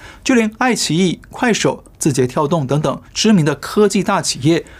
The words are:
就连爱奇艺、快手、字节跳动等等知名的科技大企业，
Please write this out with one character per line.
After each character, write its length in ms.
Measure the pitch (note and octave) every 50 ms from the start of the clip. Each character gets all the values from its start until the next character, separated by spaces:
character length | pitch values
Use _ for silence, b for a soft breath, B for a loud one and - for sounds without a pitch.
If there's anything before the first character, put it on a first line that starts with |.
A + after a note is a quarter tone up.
| B B B B B
就 100 | - C4
连 180 | A#3+ A3 G#3+ G#3+ -
爱 160 | B3+ B3+ A3+
奇 240 | - - - D3+ E3
艺、 240 | F#3+ F3+ - - - -
快 240 | - - - B3 G#3
手、 300 | - - C#3+ - - - - - -
字 120 | - E3
节 140 | C3 C3+ B2+
跳 220 | B2 - E3+ D3+ C#3+
动 180 | F3 E3+ C#3
等 160 | A#2+ C3+ D3+
等 200 | D3+ C#3+ B2 - b b b
知 180 | - - G#3+
名 140 | A3 F#3 D3+
的 80 | D#3 D3
科 340 | - - - - G#3 G#3+ G3+
技 160 | - G3+ E3+
大 200 | - G3+ F3+ D3
企 160 | - - D3
业， 240 | B2 D3+ E3+ D3+ B B B